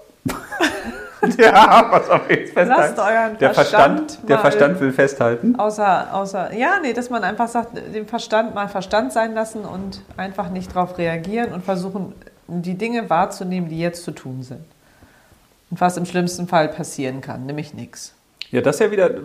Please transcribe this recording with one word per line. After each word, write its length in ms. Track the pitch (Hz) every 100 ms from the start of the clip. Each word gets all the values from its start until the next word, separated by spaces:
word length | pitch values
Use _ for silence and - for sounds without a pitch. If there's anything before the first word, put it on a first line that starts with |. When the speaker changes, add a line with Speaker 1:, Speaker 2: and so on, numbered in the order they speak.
| - _ - - - - 320 - 233 - - - 415 -
Speaker 1:
Ja, 480 | 226 190 208 202 -
was 160 | 185 -
soll 140 | 165 -
ich 100 | -
jetzt 140 | -
festhalten? 400 | - 180 254 151 -
Speaker 2:
Lasst 20 |
euren 400 | 202 226 226 214
Speaker 1:
Der 160 | 135
Verstand, 420 | - - 208 143 - -
Speaker 2:
Verstand 160 | - -
Speaker 1:
der 80 | 135
Speaker 2:
mal 60 |
Speaker 1:
Verstand 380 | 143 139 143 185
will 120 | 135
festhalten. 640 | 127 135 - 117 117 220 240
Speaker 2:
außer, 560 | 208 208 202 175 -
außer, 400 | 196 196 196 165
ja, 240 | 208 277 392
nee, 100 | 294
dass 160 | 233 247
man 140 | 233
einfach 240 | 190 214 233
sagt, 280 | 240 226 - -
den 120 | 208 208
Verstand 480 | 233 - 214 226
mal 140 | 202 202
Verstand 440 | 202 185 214 254
sein 220 | 233 226
lassen 300 | 220 220 220
und 380 | 208 185 196 190 - -
einfach 320 | 190 190 180
nicht 260 | 185 185
drauf 220 | 180 180 180
reagieren 540 | 170 165 170 220 233
und 100 | 175
versuchen, 520 | 180 185 185 196 180 - - - -
die 260 | 175 175
Dinge 360 | 180 226 240 190
wahrzunehmen, 580 | 165 202 - 185 185 170
die 100 | 160
jetzt 240 | 170 170
zu 100 | -
tun 300 | - 135 131
sind. 220 | 127 131 160 _ _ _ _ _ _ _ _ _ _
Und 100 | 175
was 160 | 180 180
im 80 | 175
schlimmsten 420 | 180 175 175 175
Fall 200 | 170 151
passieren 520 | - 170 - 131 135
kann, 240 | 131 127 131
nämlich 280 | 147 143
nix. 400 | 92 120 - - _ _ - -
Speaker 1:
Ja, 100 | 127
das 140 | 135 147
ist 40 |
ja 100 | 214
wieder 200 | 202 175 135